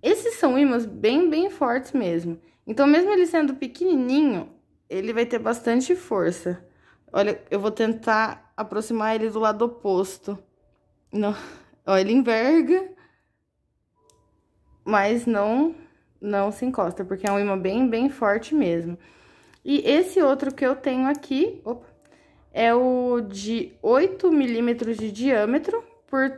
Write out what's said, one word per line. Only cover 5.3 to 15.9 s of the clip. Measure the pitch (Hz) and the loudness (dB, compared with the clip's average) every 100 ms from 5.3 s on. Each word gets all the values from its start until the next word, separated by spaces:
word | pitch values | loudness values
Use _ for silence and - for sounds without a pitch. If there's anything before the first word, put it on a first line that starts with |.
| 240 | -2
bastante | 220 233 - 240 254 359 | -2 -2 0 0 0 -2
força. | - 208 170 180 - 180 - _ _ _ _ | -2 0 0 -2 -6 -8 -12 _ _ _ _
Olha, | 180 202 214 - | -2 0 -2 -4
eu | 202 | -4
vou | 208 | -4
tentar | 214 220 226 226 220 220 - _ - | -2 -2 -2 0 0 0 -6 _ -12
aproximar | 214 202 220 233 220 226 | -8 -8 -6 -4 -2 -2
ele | 220 | -2
do | 220 | 0
lado | 220 214 | -2 0
oposto. | 233 233 208 185 190 - - 202 _ _ _ _ _ _ _ | -4 -4 -2 -2 -2 -8 -12 -12 _ _ _ _ _ _ _
Não, | 208 208 208 - - _ _ | -4 -2 -4 -12 -20 _ _
ó, | - 190 | 0 2
ele | 196 | 4
enverga, | 240 233 226 247 330 - 370 381 - _ _ _ _ _ _ _ _ _ _ _ _ _ _ _ _ _ _ | 2 2 0 4 2 4 0 -2 -14 _ _ _ _ _ _ _ _ _ _ _ _ _ _ _ _ _ _
mas | - 214 202 233 240 | 0 2 2 0 0
não, | 214 208 240 320 320 - | 0 2 2 0 -2 -18